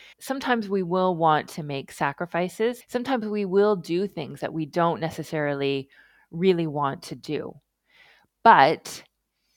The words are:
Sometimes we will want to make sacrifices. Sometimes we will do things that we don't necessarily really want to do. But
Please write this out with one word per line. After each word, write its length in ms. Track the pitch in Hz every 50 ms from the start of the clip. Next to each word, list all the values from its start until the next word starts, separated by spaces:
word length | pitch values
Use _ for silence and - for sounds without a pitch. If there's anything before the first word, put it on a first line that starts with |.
| - - - _
Sometimes 500 | - - 269 277 262 269 247 233 214 196
we 140 | 196 196 185
will 340 | 170 180 185 185 185 180
want 320 | 160 165 160 156 147 - -
to 120 | - - 151
make 280 | 147 143 139 120 -
sacrifices. 920 | - - 156 143 143 - 175 170 - 170 180 185 - - 220 240 247 240 - _
Sometimes 380 | - 247 240 262 269 247 214
we 180 | 214 208 208 202
will 300 | 185 180 196 202 214 214
do 320 | 185 160 - 165 180 202
things 340 | 196 - - 147 127 143 135
that 120 | 156 - -
we 120 | 160 160
don't 360 | 139 - 175 170 170 160 107
necessarily 880 | 160 160 - - 156 - - 156 147 143 143 139 139 139 139 139 135 - _ _ _ _ _ _ _ _
really 380 | - 165 180 190 180 170 165 156
want 340 | 139 147 143 135 139 - -
to 140 | - 147
do. 440 | 123 - - 151 - - - - 147 _ _ _ _ _ _ _ _ - _ _ _ _ _ _ _ _
But 580 | 220 208 160 135 147 160 - - - - - - _ _ _ _ _ _ _ _ _ _